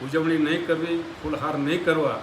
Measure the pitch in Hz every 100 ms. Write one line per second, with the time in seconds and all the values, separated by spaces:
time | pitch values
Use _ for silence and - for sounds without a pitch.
0 | 131 160 160 160 151 170 170 160 165 170
1 | 165 - 151 151 147 147 139 175 170 156
2 | 143 110